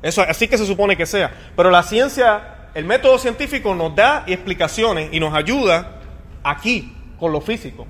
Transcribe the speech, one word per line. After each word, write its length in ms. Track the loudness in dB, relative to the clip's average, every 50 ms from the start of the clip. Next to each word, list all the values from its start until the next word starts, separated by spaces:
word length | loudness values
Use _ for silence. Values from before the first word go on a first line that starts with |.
| -4
Eso, 200 | -2 0 0 0
así 240 | 0 2 -2 0
que 100 | 0 2
se 80 | 0 0
supone 320 | 0 0 0 2 0 2
que 80 | 0 -2
sea. 260 | -2 0 -2 -2 -2 -4 -12 -20 -12 0
Pero 140 | 4 4 6
la 140 | 6 6 4
ciencia, 840 | 4 0 0 0 0 2 2 4 4 4 2 -4 -12 -20 -20 -20 -12 -10
el 120 | -8 -4
método 340 | -2 -2 2 4 4 4 4
científico 560 | 2 -4 -4 -4 -6 -6 -6 -4 -2 -2 -2
nos 200 | -2 -2 -2 2
da 280 | 4 4 4 4 0 -2
explicaciones 840 | -4 -6 -6 -4 -8 -4 -2 -2 -2 0 0 0 0 0 -2 -4 -4
y 80 | -2 -2
nos 120 | -2 0
ayuda 680 | 0 -2 -2 0 -2 0 2 2 2 2 0 -6 -16 -18 -18 -18 -18 -18 -20 -20 -20 -6 -4
aquí, 480 | -4 -4 -2 -2 -2 -2 -2 -4 -10 -16 -18 -18 -18 -12 -6
con 120 | -4 -2
lo 80 | -2 -2
físico. 460 | -4 -4 -6 -6 -6 -14 -16 -16 -18